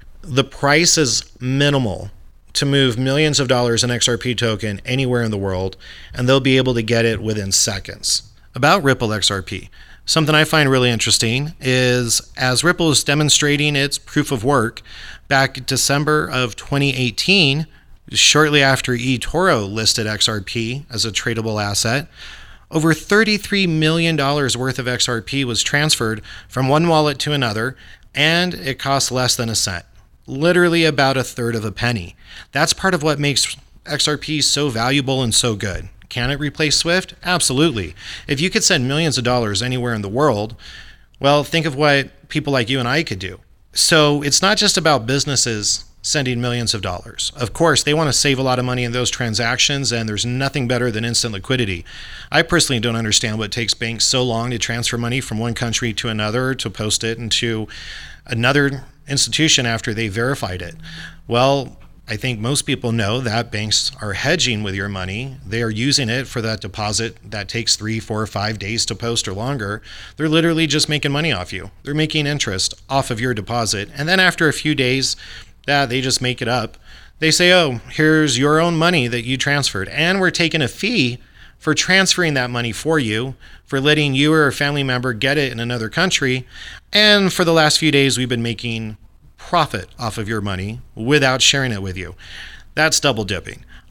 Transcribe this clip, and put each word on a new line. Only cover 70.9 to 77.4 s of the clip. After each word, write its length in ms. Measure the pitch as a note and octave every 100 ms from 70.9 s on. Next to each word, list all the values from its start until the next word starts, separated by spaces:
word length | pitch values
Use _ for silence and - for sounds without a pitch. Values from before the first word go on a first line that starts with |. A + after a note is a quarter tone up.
| D3+ D3
money 200 | C#3+ D#3+
off 220 | G#2 F2+
you. 160 | F#2 G2 -
They're 100 | -
making 320 | D3+ D#3 D#3 C#3+
interest 480 | D3 - F#2+ - - -
off 220 | C3+ C3
of 80 | A2+
your 160 | B2+ A2+
deposit. 540 | G2 A#2+ A2 G#2 G#2 -
And 140 | D#3
then 100 | F#3+
after 280 | F#3 - D#3+
a 60 |
few 200 | - D#3
days, 420 | D3 B2+ C3+ B2+ - - - - - -
yeah, 180 | C#3+ C3
they 160 | B2+
just 180 | C3 A#2+
make 220 | B2 B2
it 60 | A2+
up. 300 | B2 - - - - - -
They 100 | D#3
say, 240 | D3+